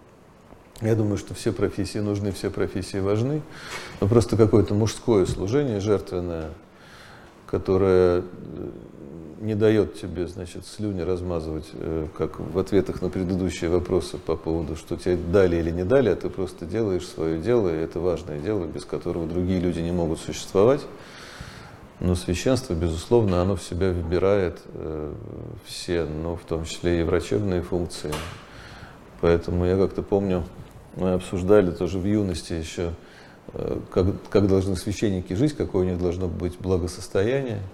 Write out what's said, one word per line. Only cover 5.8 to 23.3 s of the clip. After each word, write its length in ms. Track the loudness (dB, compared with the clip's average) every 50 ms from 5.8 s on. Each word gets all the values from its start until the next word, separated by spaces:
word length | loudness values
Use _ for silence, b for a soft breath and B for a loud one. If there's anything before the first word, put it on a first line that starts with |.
| 2 2 2 2 0 -2 -4 -4 -4 -4 -6 -6 -8 -8 -12 -14 -20 B B B B B B B B B B B B B B -20 -8
которое, 760 | -4 -4 -2 2 2 4 4 6 6 8 8 8 6 6 2
э, 480 | 0 -4 -8 -14 -14 -12 -10 -10 -10 -10 -12 -14 -16 -18 -18 -18 -16 -16 -14 -14 -16 -16 -12 -8
не 120 | -4 -2 2
дает 400 | 4 6 6 6 6 4 2 -2
тебе, 320 | -8 -10 -8 -4 -4 -4
значит, 400 | -4 -6 -10 -12 -10 -12 -14 -14
слюни 360 | -14 -8 -6 -4 -4 -2 -2
размазывать, 680 | -2 -2 -2 -2 -2 -2 -4 -4 -4 -4 -6 -6 -8 -10 -10
э, 340 | -8 -6 -4 -4 -4 -4 -4 -4 -4
как 220 | -4 -4 -4 -6
в 180 | -8 -4 -2 -2
ответах 420 | 0 2 4 4 4 2 0 -4
на 100 | -4 -4
предыдущие 600 | -2 -2 -2 0 0 0 0 -2 -2 -2 0 2
вопросы 480 | 2 2 2 2 0 0 0 -2 -8 -8
по 160 | -6 -4 -4
поводу, 400 | -4 -2 -2 -2 -2 -2 -4 -8
что 220 | -8 -8 -8 -8
тебе 200 | -4 0 0 0
дали 380 | 0 2 4 6 6 6 6 4
или 160 | 2 0 0
не 140 | 0 0 2
дали, 240 | 4 4 4 6 4
а 80 | 2
ты 140 | 0 -2 -6
просто 360 | -4 -6 -6 -6 -8 -10 -8
делаешь 400 | -4 -2 -2 0 0 0 -2 -4
свое 340 | -6 -6 -4 -2 -2 -2 0
дело, 280 | 0 2 2 4 4 2
и 60 | 0 0
это 220 | -2 -4 -4 -2
важное 400 | 0 0 0 -2 -4 -6 -8 -4
дело, 240 | -4 -2 -2 -2 -2
без 200 | -4 -8 -10 -8
которого 400 | -8 -8 -6 -4 -4 -4 -4 -4 -4
другие 320 | -2 -2 0 0 0 2
люди 180 | 2 0 0 -2
не 140 | -2 -2
могут 260 | 0 0 0 -2 -2 -4
существовать. 640 | -6 -8 -8 -8 -6 0 4 6 6 6 6 4 0 -8 B B B B B B B B B B B B B B B B B B B -16 -8 -2
Но 160 | 0 0 2
священство, 580 | 2 0 -2 -2 0 2 2 2 2 0 -2 -2
безусловно, 680 | 0 0 0 0 -2 2 4 4 4 6 4